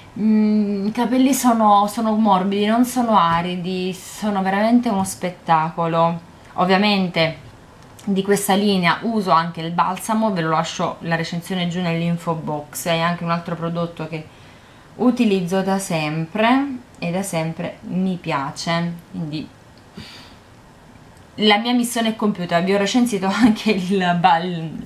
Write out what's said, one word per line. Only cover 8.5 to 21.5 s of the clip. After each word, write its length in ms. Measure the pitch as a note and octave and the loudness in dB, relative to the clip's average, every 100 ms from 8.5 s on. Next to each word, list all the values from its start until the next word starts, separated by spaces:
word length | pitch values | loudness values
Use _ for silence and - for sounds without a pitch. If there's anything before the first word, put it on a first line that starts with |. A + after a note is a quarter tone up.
linea 460 | G#3 G#3 F#3+ F3 D#3+ | 2 2 2 2 0
uso 300 | A3 A3 F#3 | 0 -2 2
anche 300 | D#3+ E3+ E3 | 2 2 -4
il 100 | D#3+ | -4
balsamo, 600 | F3 E3+ F#3 - A3 A3 | -2 -2 -2 -2 0 0
ve 100 | F#3 | 0
lo 80 | D#3+ | 0
lascio 480 | D#3+ E3+ - E3+ - | 0 -2 -4 -4 -4
la 140 | E3+ E3 | -4 -4
recensione 520 | E3 E3+ - F#3 F3 | -4 -6 -4 -4 -2
giù 140 | F3 | -2
nell'info 520 | F3 E3 E3+ E3+ E3+ | -2 -2 -2 -2 -2
box, 540 | D#3+ D3 D3+ D3 - F3+ | -4 -4 -6 -8 -8 -2
è 120 | E3 | 0
anche 240 | E3+ E3+ | 0 -2
un 80 | E3+ | -2
altro 240 | E3+ E3+ E3 | -4 -4 -6
prodotto 520 | E3 E3+ E3+ E3+ D#3 | -4 -4 -6 -6 -10
che 200 | D#3+ - - - - - - - - | -10 -12 -20 -20 -20 -20 -20 -16 0
utilizzo 640 | B3 A#3+ A3 F#3+ F3 F#3+ | 2 4 2 2 0 0
da 180 | F#3+ F#3+ | 0 -2
sempre 880 | - E3 D3+ D#3+ D#3+ G#3+ A3+ C4+ C#4+ B3+ - - | -2 -4 -2 -4 -4 0 2 2 0 -6 -14 -10
e 120 | F3 | -6
da 120 | F3+ | -4
sempre 560 | G3 E3 D#3+ E3 E3 - | -4 -4 -4 -4 -8 -10
mi 360 | G#3+ F3+ F#3 F3+ | -6 -2 -2 -2
piace, 720 | D#3+ C#3+ C#3 - F3 E3+ E3+ E3+ - | -4 -4 -4 -6 -4 -2 -2 -6 -10
quindi 360 | F#3 D#3 D#3 - - - - - - - - - - - - - - - - - - - - | -8 -6 -6 -10 -16 -20 -20 -20 -18 -18 -18 -20 -20 -20 -20 -20 -20 -20 -20 -20 -20 -16 0
la 180 | G#3+ | 2